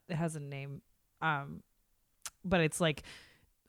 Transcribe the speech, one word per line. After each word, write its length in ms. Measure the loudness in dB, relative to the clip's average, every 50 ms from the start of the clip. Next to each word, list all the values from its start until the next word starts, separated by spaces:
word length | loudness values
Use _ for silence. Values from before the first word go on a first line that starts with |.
| _ -6
it 60 | -2
has 220 | 0 0 -2 -2
a 40 | -4
name. 400 | -8 -8 -8 -8 -8 -8 -10 -12 _ _ _ _ _ _ _ -2
Um, 400 | 0 0 0 0 -2 -6 -10 -14 -16 _ _ _ _ _ _ _ _ _ _ _ -14 -14 _ _ -2
but 160 | 2 4 6
it's, 180 | 6 4 4 4
like, 220 | 2 2 2 0 -6 -16 -18 -18 -20 -20 -20 _ _ _ _ _ _